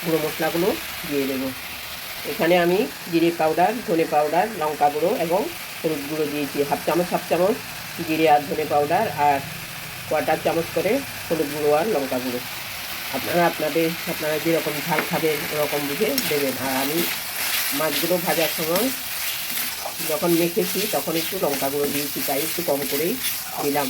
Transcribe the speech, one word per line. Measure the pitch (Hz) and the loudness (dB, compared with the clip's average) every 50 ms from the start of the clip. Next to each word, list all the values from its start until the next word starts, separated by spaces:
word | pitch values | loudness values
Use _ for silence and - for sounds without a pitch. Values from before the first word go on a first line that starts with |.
| - | 0
গুঁড়ো | 170 160 156 151 | 2 0 2 2
মশলাগুলো | 156 139 - 160 156 151 170 175 202 - - - - - - - - | 0 -2 0 0 0 2 4 2 2 2 0 -4 -8 -10 -8 -6 -2
দিয়ে | 147 143 135 - | 0 0 0 0
দেবো। | 135 - 262 269 - - - - - - - - - - - - - - - - | 0 -2 -2 -4 -4 -6 -10 -10 -10 -10 -10 -10 -10 -10 -10 -10 -10 -8 -6 -6
এখানে | 147 - 180 165 175 180 170 | -2 0 2 4 6 6 6
আমি | 170 180 190 240 269 - - - - | 4 4 4 2 0 -2 -10 -10 0
জিরে | 170 170 165 170 165 - | 2 4 4 4 2 2
পাউডার, | 160 160 160 160 175 190 226 247 214 - | 2 2 4 4 4 4 2 0 -2 0
ধনে | 185 160 147 139 - | 2 2 2 4 4
পাউডার, | 147 151 147 151 170 196 220 226 185 | 2 2 4 4 2 2 2 0 -2
লঙ্কা | 156 151 151 135 147 147 143 | -2 -2 0 2 2 2 4
গুঁড়ো | 151 156 175 226 262 165 | 4 2 2 2 2 0
এবং | 170 165 190 247 339 - - - - - - | 2 2 2 0 0 -4 -8 -10 -10 -12 -4
হলুদ | - 165 156 147 139 143 | -2 -2 -2 -2 -4 -4
গুঁড়ো | 156 156 156 143 | -2 -2 -2 -2
দিয়েছি। | 143 147 147 135 - 147 139 143 | 0 -2 -4 -2 0 0 0 0
হাফ | 156 127 - | 0 -2 0
চামচ, | - 156 165 180 180 208 | 0 2 2 2 0 0
হাফ | 170 - - | -4 0 0
চামচ | 185 165 180 190 233 - - - - - - - - - 170 160 | 2 4 4 2 2 0 -2 -12 -12 -12 -12 -12 -8 -8 -4 -2
জিরে | 160 156 160 156 147 | 0 4 6 6 6
আর | 143 143 - | 6 4 2
ধনে | 180 147 156 147 160 | -2 -2 -2 0 2
পাউডার | 147 147 143 165 185 226 202 156 151 147 | 2 2 4 2 2 2 0 0 2 4
আর | 147 143 139 - - - - - - - - - - - - - - | 4 4 2 0 -6 -10 -10 -10 -10 -12 -12 -12 -12 -12 -12 -6 -2
কোয়ার্টার | 160 151 139 147 156 156 - | 0 0 2 2 0 2 2
চামচ | - 156 165 160 - - | 0 2 2 0 0 -2
করে | 170 151 180 226 277 269 - - - - - | 0 2 2 2 0 0 -4 -10 -10 -4 -2
হলুদ | 175 156 156 143 143 | 0 0 0 -2 -2
গুঁড়ো | 151 147 147 147 151 | 0 2 4 4 4
আর | 165 220 143 | 4 2 0
লঙ্কা | 143 139 127 131 127 123 | 0 0 0 -2 -2 -2
গুঁড়ো। | 131 120 123 - - - - - - - - - - - - - - - | -2 -4 -4 -6 -6 -8 -8 -10 -10 -10 -10 -8 -8 -8 -8 -8 -6 -6
আপনারা | 135 - 107 - 175 175 165 | -4 -4 0 2 4 4 4
আপনাদের, | - - 156 151 147 165 165 160 175 - - - | 2 0 -2 0 2 2 2 2 0 -2 -4 -6
আপনারা | 165 - 160 151 156 156 151 | -4 -4 -2 -2 -2 0 0
যেরকম | 165 165 156 143 156 151 151 135 | 2 2 2 2 0 -4 -4 -2
ঝাল | 165 165 156 147 - | 0 0 0 0 0
খাবেন | 175 151 143 156 151 147 147 135 147 | -2 0 2 2 0 0 -2 -4 -2
ওরকম | 151 147 143 - 165 147 139 | 0 0 0 0 -2 -2 -2
বুঝে | 143 139 214 220 277 269 - - | -2 0 0 0 0 0 0 0
দেবেন। | 156 147 139 135 123 123 123 | 0 0 0 0 -2 -2 -2
আর | 135 135 131 135 | -2 0 0 0
আমি | 139 151 170 175 - - - - - - - - - - - - - - 143 | 0 0 0 0 0 -2 -4 -6 -8 -6 -4 -4 -2 -2 -2 -2 -2 0 0
মাছগুলো | 156 156 147 143 - 165 180 180 170 | 0 0 0 0 0 2 2 2 2
ভাজার | 180 156 156 160 151 - - | 0 2 2 2 0 0 -2
সময় | 165 156 170 185 220 269 262 - - - - - - - - - - - - - - - - - - - - - - - | -2 0 2 2 2 2 0 -4 -6 -6 -6 -6 -4 -4 -4 -4 -4 -4 -4 -4 -4 -4 -6 -6 -8 -8 -6 -6 -4 -2
যখন | 156 151 175 175 170 160 | -2 0 2 4 4 4
মেখেছি | 170 170 - 220 202 180 - 196 196 226 - | 4 2 2 0 0 0 0 -2 -2 0 -2
তখন | 147 - - 160 165 | -2 -2 0 -2 -2
একটু | 160 - - 185 175 | -2 -2 -2 -2 0
লঙ্কা | 156 139 135 135 139 139 | 0 0 0 -2 0 0
গুঁড়ো | 147 143 139 135 | 0 0 0 0
দিয়েছি, | 143 147 139 - 156 135 - | -2 -2 -2 -4 -4 -2 -2
তাই | 139 139 151 160 | 0 0 0 -2
একটু | - - 170 - | -2 -2 0 0
কম | 143 139 143 127 | 0 0 0 -2
করেই | 143 139 156 175 240 262 - - - - - - - - 151 | -2 0 0 0 0 0 -2 -4 -4 -4 -6 -8 -6 -2 -2
দিলাম। | 143 143 147 143 131 | 0 2 2 0 -2